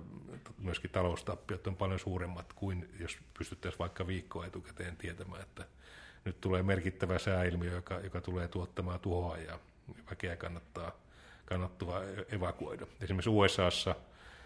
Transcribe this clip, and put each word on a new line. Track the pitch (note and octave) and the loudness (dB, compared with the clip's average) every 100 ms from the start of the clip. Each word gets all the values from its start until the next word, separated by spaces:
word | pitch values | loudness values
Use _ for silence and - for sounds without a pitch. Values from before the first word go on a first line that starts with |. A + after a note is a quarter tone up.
| F2 - - - - - | -8 -12 -12 -14 -14 -6
myöskin | F#2 E2+ - | -2 -2 0
taloustappiot | F#2+ F2+ E2+ - F2+ - F#2 - | 4 4 2 -2 -6 -4 -4 -2
on | F#2 | 0
paljon | F#2+ F#2 | 0 0
suuremmat | - F2+ F2 F2 - | 0 -2 -2 -6 -10
kuin | - G2 F2+ E2 - | -4 -2 -2 -4 -8
jos | E2+ - - - | -8 -8 -12 -8
pystyttäisiin | - - F2+ - | -8 -6 -6 -2
vaikka | F2 - F2+ | -2 -2 -2
viikkoa | F#2 - F2 F2 | -2 -4 -6 -6
etukäteen | F2 - - F2+ E2+ | -8 -10 -8 -8 -6
tietämään, | F2+ F2 F#2 E2+ | -8 -8 -10 -10
että | - - - - - - - - - | -12 -14 -14 -16 -20 -18 -18 -10 -6
nyt | - | -2
tulee | F#2+ F#2 | 2 4
merkittävä | F#2+ F#2 F2+ - F2+ F2+ | 6 4 4 0 2 2
sääilmiö, | - F#2 F2+ F2 F2 | 4 4 4 2 0
joka, | F2+ - F2+ | -2 -2 -4
joka | F#2+ F2+ | -4 -6
tulee | F2 F2+ F2 | -2 -2 -2
tuottamaan | F2+ F2+ - F2+ F2+ | -2 -4 -4 -2 -2
tuhoa | G2 F2+ F2 E2 | 0 0 0 -4
ja | D#2+ E2 - - - - - | -8 -10 -14 -20 -18 -14 -10
väkeä | - F#2 E2+ | -6 -4 -4
kannattaa, | E2+ E2+ - - E2+ - - - - - - | -6 -8 -8 -8 -8 -8 -16 -20 -20 -14 -2
kannattaa | F#2 F#2 - F2 F2+ G2 G2 F#2 | 0 0 -2 -2 -2 -2 -6 -4
evakuoida. | G#2 F2 - D2 - - - | -2 0 -2 -4 -6 -8 -6
Esimerkiksi | F#2+ F#2+ A2+ | -2 2 6
U | G#2+ G2 | 10 10
S | - | 10
A:ssa, | F2+ - - E2+ - - - - | 6 6 2 0 -2 -20 -20 -20